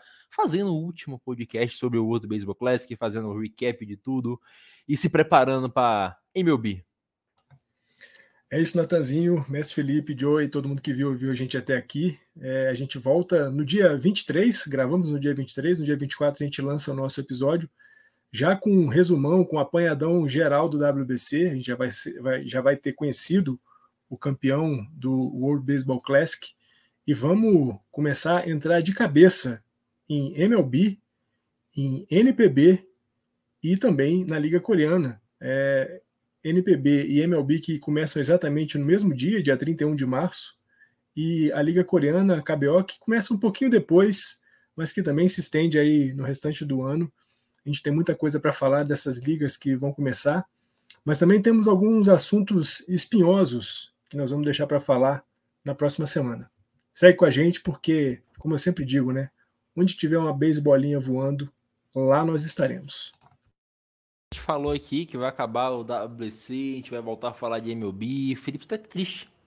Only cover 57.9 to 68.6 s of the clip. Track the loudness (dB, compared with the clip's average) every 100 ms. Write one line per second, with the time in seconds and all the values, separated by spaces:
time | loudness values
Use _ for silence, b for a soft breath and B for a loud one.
57.9 | 0 -2 -4 _ -10 -6 -2 -2 -2 -2
58.9 | -2 0 -4 -8 _ _ _ _ -2 -2
59.9 | 0 -2 0 0 0 0 2 4 4 4
60.9 | -2 -2 -2 -2 -4 -8 _ _ _ _
61.9 | -2 2 2 2 -2 -4 -2 -4 -4 -12
62.9 | -14 -16 -20 _ _ _ _ _ _ _
63.9 | _ _ _ _ -10 -6 -4 -4 -6 -6
64.9 | -8 -6 -8 -6 -6 -6 -4 -4 -6 -6
65.9 | -8 -8 -10 -12 -12 -12 -10 -8 -10 -12
66.9 | -12 -10 -8 -10 -8 -6 -6 -6 -8 -8
67.9 | -8 -8 -6 -6 -6 -10 -12